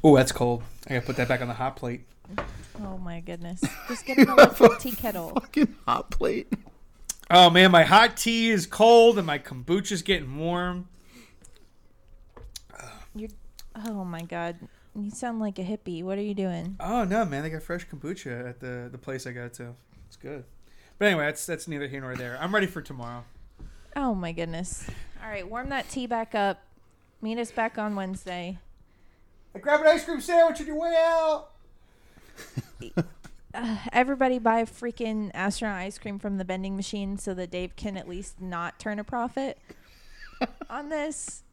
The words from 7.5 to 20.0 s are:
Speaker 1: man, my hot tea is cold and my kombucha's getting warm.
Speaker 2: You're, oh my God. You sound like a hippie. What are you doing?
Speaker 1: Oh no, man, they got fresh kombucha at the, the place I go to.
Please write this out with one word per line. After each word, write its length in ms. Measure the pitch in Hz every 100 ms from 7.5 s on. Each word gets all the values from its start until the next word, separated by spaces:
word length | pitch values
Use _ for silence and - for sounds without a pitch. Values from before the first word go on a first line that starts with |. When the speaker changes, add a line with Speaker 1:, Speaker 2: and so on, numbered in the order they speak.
Speaker 1:
man, 180 | 175 185
my 120 | 175
hot 340 | 151 196 233 -
tea 320 | 226 226 226
is 160 | 208 165
cold 520 | - 220 233 233 208
and 80 | 165
my 100 | 143
kombucha's 640 | - 127 123 190 - 190
getting 360 | 170 180 135 139
warm. 480 | 165 175 180 180 180 - - - - - - - - _ - - - - - - - - - - - - -
Speaker 2:
You're, 160 | 214 214 - - - - 220 220
oh 180 | 208
my 180 | 180 170
God. 340 | 170 170 170 170 - - - 208
You 160 | 208
sound 280 | - 247 226
like 200 | 214 196
a 40 |
hippie. 400 | 180 214 - 165
What 140 | 185 196
are 40 |
you 100 | 208
doing? 440 | 202 185 170 170 190
Speaker 1:
Oh 240 | 175 240
no, 200 | 196 214
man, 200 | 202 139
they 80 | 156
got 100 | 156
fresh 260 | - 175 175
kombucha 640 | 147 143 190 139 120 123
at 100 | 123
the, 300 | 127 123 123
the 60 | 127
place 300 | 131 131 127
I 40 |
go 140 | 123 120
to. 260 | 120 120 120 _ -